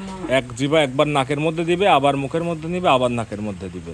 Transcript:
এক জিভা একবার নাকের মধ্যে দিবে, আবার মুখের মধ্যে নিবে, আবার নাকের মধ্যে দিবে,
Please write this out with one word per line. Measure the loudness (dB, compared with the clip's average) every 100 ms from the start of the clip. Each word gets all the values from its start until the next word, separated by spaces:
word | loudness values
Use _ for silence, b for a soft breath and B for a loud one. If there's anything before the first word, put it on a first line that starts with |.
| -8 -10 0
এক | 0 0 -4
জিভা | 0 2
একবার | 2 2 2
নাকের | 2 0 0
মধ্যে | -2 -2
দিবে, | -2 2 4
আবার | 6 4 2
মুখের | -2 -4
মধ্যে | -4 -6 -6
নিবে, | -2 2
আবার | 4 2
নাকের | 0 -4 -6
মধ্যে | -8 -8 -10
দিবে, | -10 -12